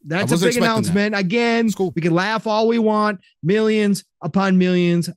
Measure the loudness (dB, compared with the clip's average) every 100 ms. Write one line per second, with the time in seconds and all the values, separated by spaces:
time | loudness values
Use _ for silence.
0 | -8 -4 0 0 2 2 0 0 0 0
1 | 0 -2 -2 0 0 0 0 -2 -4 -2
2 | 0 0 0 -4 -2 0 0 2 0 0
3 | -2 -4 _ _ -2 0 2 2 0 -2
4 | -6 _ -4 0 2 2 2 2 2 0
5 | -4